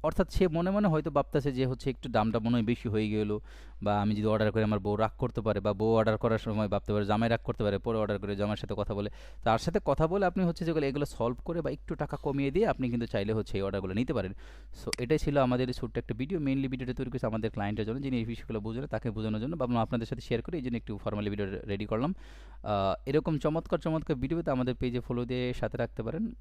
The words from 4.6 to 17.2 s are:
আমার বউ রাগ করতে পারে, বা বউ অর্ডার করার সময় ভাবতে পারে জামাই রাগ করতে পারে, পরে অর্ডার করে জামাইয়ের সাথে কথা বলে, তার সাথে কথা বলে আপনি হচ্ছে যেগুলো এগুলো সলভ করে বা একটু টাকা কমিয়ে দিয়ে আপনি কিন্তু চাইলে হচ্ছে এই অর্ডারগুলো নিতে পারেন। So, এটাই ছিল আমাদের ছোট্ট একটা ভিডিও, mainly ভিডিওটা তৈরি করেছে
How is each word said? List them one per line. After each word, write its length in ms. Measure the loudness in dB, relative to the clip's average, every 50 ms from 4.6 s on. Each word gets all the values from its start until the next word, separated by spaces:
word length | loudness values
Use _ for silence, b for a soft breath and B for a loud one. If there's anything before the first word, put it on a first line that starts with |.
আমার 160 | 2 4 2 2
বউ 180 | 2 0 2
রাগ 140 | 2 2 0 0 -2
করতে 220 | -4 -2 -2 0
পারে, 200 | 0 2 0 2
বা 120 | 2 0
বউ 220 | 2 2 4 4 6
অর্ডার 240 | 6 6 4 4 4
করার 200 | 2 2 2 2
সময় 300 | 0 0 0 0 0 2
ভাবতে 240 | 0 0 0 2
পারে 120 | 0 2 2
জামাই 240 | 2 2 2 4 2
রাগ 120 | 2 0 0
করতে 200 | -4 -2 0 0
পারে, 140 | 2 2 0
পরে 200 | 0 0 0 0
অর্ডার 200 | 2 0 0 -2
করে 180 | 0 -2 0
জামাইয়ের 200 | 0 0 0 0
সাথে 180 | -2 -2 -4 -2
কথা 180 | -2 -2 -2 -2
বলে, 160 | -2 -2 -4 B B B B B B
তার 160 | 2 4 4 4
সাথে 220 | 2 2 0 0 2
কথা 220 | 2 2 4 4
বলে 200 | 2 4 2 2
আপনি 180 | 2 2 2 2
হচ্ছে 200 | 2 2 0 -2
যেগুলো 220 | 0 2 2 2
এগুলো 200 | 0 0 0 -2
সলভ 300 | -2 -2 -2 -2 -2 -2 -4 -6
করে 180 | -6 -4 -2
বা 80 | -2 -4
একটু 240 | -4 -6 -6 -8 -4
টাকা 220 | -4 -4 -4 -4
কমিয়ে 340 | -4 -4 -2 0 2 0 2
দিয়ে 160 | 2 4 4
আপনি 240 | 4 2 2 0 0
কিন্তু 160 | 0 0 -2
চাইলে 260 | 0 0 0 0 2
হচ্ছে 260 | 0 0 0 0 -2 -2
এই 40 |
অর্ডারগুলো 320 | 0 0 -2 -2 -2 -2 0
নিতে 180 | 0 0 0
পারেন। 220 | 0 -2 -2 -2 -6 B B B B B B B -14 -10 -8
So, 60 | -8 -4 -4
এটাই 200 | 0 2 2 2
ছিল 200 | 2 2 4 4
আমাদের 340 | 4 4 4 2 2 0
ছোট্ট 260 | -2 -4 -6 -4 -4 -6
একটা 160 | -4 -4 -4
ভিডিও, 260 | -4 -2 -2 -2 -2
mainly 280 | 0 0 0 0 0 -2
ভিডিওটা 260 | -2 -4 -4 -4 -4
তৈরি 160 | -4 -4 -4
করেছে 160 | -4 -2